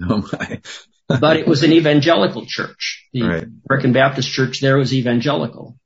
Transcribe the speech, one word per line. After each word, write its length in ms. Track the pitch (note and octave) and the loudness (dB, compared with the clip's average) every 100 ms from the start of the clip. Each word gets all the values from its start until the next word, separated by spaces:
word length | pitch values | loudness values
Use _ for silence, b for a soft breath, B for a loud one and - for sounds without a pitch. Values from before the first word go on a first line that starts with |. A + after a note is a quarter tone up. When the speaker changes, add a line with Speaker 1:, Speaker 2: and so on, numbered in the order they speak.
Speaker 1:
Oh, 260 | F2 G#2 G2+ | -4 -4 -4
my. 280 | - - - B | -10 -10 -12 B
<laughs> 60 | B B _ - C3+ | B B _ -4 2
Speaker 2:
But 180 | D3+ D#3 | 2 2
it 100 | D#3+ | 2
was 160 | D3 | 2
an 80 | D#3+ | 4
evangelical 720 | E3 D3+ D3 D#3 D#3 - A#2 - | 4 4 2 4 2 0 -4 -10
church. 640 | - - - - - _ | -10 -10 -10 -12 -12 _
The 100 | B2+ | -4
Speaker 1:
Right. 240 | A2+ E2 - - - | -2 -4 -8 -14 -4
Speaker 2:
American 260 | C3+ C3+ | 0 2
Baptist 360 | B2 C3+ C3+ - | 2 2 0 -6
church 280 | - C3 - | -2 -4 -2
there 160 | C3+ C#3 | 0 2
was 160 | B2+ | 0
evangelical. 840 | C3 A#2+ A#2+ D3 D3+ C#3 - - - | 0 0 0 -2 -4 -6 -10 -20 -20